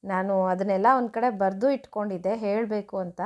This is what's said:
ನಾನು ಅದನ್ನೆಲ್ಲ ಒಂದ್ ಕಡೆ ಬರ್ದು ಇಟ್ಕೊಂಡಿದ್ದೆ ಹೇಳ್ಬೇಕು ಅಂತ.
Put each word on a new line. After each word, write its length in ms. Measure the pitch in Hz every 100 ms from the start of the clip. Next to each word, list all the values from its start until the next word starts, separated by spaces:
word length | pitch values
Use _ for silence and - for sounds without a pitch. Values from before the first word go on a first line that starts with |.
ನಾನು 420 | 196 185 190 196 185
ಅದನ್ನೆಲ್ಲ 400 | 185 196 190 220 262
ಒಂದ್ 140 | 240
ಕಡೆ 200 | 226 247
ಬರ್ದು 400 | 208 190 190 254
ಇಟ್ಕೊಂಡಿದ್ದೆ 640 | 269 - 214 208 185 185 226
ಹೇಳ್ಬೇಕು 640 | 208 208 226 208 202 202
ಅಂತ. 220 | 185 175